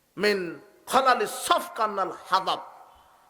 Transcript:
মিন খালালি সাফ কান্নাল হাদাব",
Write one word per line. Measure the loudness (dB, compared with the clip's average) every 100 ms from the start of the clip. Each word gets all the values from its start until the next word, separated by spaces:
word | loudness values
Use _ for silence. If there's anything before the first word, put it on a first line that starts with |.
| _ -2
মিন | 0 0 -2 -10 -18 _ -2
খালালি | 2 4 4 0
সাফ | -4 0 0 0 -4
কান্নাল | -2 -2 -4 -6 -2
হাদাব", | 0 0 -4 -6 -20 -20 -20 _ _